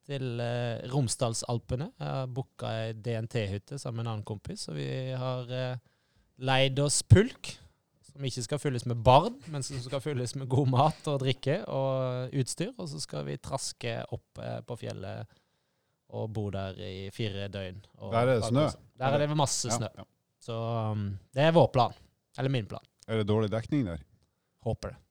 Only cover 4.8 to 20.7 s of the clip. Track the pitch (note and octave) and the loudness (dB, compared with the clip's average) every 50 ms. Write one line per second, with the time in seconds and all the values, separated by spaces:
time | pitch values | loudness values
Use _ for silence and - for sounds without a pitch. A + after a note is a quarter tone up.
4.8 | C#3 C3+ C3 C3 C3 C3 C3 B2+ B2+ C3 B2+ B2+ B2 A#2+ B2+ B2+ B2+ B2+ B2+ B2 | -6 -4 -4 -4 -6 -6 -6 -4 -4 -4 -4 -4 -6 -6 -6 -4 -4 -4 -6 -8
5.8 | _ _ _ _ _ _ _ _ _ _ _ - B2+ C3 C3 C3 C3+ C3+ C3 C3+ | _ _ _ _ _ _ _ _ _ _ _ -6 0 2 4 6 6 4 4 2
6.8 | C#3+ D3 - - - _ - F3+ G#3+ C4 - - - - - - - - _ _ | 2 2 2 0 8 _ 10 10 10 6 0 -10 -14 -16 -16 -16 -20 -20 _ _
7.8 | _ _ _ _ _ - - C#3+ C#3 C3+ - B2+ A#2 - D3 C#3+ - D3+ C3 A#2+ | _ _ _ _ _ -20 -14 -6 -6 -6 -4 -4 -4 -4 -4 -2 0 0 -2 0
8.8 | - B2 A#2 A#2+ A2 B2+ B2+ C#3+ E3+ A#3+ A#3+ C#4 - E3+ D#3 C#3+ C3 - C#3+ C3 | -2 -2 -2 4 6 10 10 10 8 6 -4 -6 -12 -10 -8 -6 -6 -6 -6 -8
9.8 | A#2+ C3 - C#3 - D#3 D3 B2 B2 A2+ - C#3 C3+ A#2+ C3 B2 D3 C3 C3 B2 | -6 -4 -6 -4 -4 -2 -2 -2 -4 -4 -6 -6 -4 2 2 4 4 6 6 6
10.8 | C#3 D#3 D#3+ - - D#3 D3 C#3 B2+ C3+ C3 - - C3 C#3+ F#3+ - - - C3+ | 6 6 4 0 -4 -4 -2 0 2 0 0 0 2 0 0 0 -2 -4 -4 -2
11.8 | C3+ C3+ C3+ C3 C3 B2+ B2 B2+ B2+ B2+ - C#3 C3 - - - D#3+ G#3+ C4+ - | 0 0 0 0 -2 -2 -2 -4 -6 -4 -2 -2 -2 -2 -2 -6 -6 -6 -6 -10
12.8 | F#3 D#3+ D3 - C3+ - - D3 D3 C#3 C#3+ C#3 - - - C3+ - - - _ | -10 -10 -8 -10 -10 -8 -8 -8 -6 -6 -8 -8 -6 -6 -6 -6 -6 -8 -10 _
13.8 | - A#2+ A2+ - - - - - _ _ _ - A#2+ A#2+ A#2+ A2+ A2 - A#2 G#2+ | -8 -6 -6 -6 -6 -8 -10 -12 _ _ _ -12 -10 -8 -8 -10 -10 -12 -14 -12
14.8 | - A2+ G#2+ G#2 F#2+ G2 G#2 A2 A2 - _ _ _ _ _ _ _ _ _ _ | -10 -12 -10 -10 -10 -10 -10 -12 -12 -14 _ _ _ _ _ _ _ _ _ _
15.8 | _ _ _ _ _ _ - A2 A2 A2 G#2+ A2 G#2 G2+ F#2+ G2 G2 F#2+ F#2 F#2+ | _ _ _ _ _ _ -8 -8 -8 -6 -4 -4 -4 -4 -4 -6 -6 -6 -8 -10
16.8 | F#2+ F#2+ F#2+ F#2+ G2 G2 - - A#2 G#2+ F#2+ G2 G2+ G2+ F#2+ G2+ F#2+ F#2 F#2 F#2+ | -10 -10 -10 -10 -10 -12 -8 -6 -4 -4 -4 -6 -8 -8 -8 -8 -8 -8 -10 -14
17.8 | - - _ - G#2 G2+ G#2+ A#2 A#2+ B2+ C3 A#2 A2 A2+ A#2 C3+ D#3 C3+ - - | -18 -20 _ -16 -10 -2 0 2 4 4 4 2 2 2 2 2 2 2 -2 -6
18.8 | - - _ - B2+ C3+ C#3 D3 D3 D3 D3+ D#3 C#3+ C3 - - - - A2+ A#2 | -16 -20 _ -4 -2 0 2 2 0 0 2 2 2 2 0 -2 -2 0 0 -2
19.8 | A#2 G2+ - - F#2+ _ _ _ _ _ _ _ - - A2+ A2+ A2+ A2+ | -2 -4 -8 -12 -20 _ _ _ _ _ _ _ -12 -8 -6 -4 -2 -2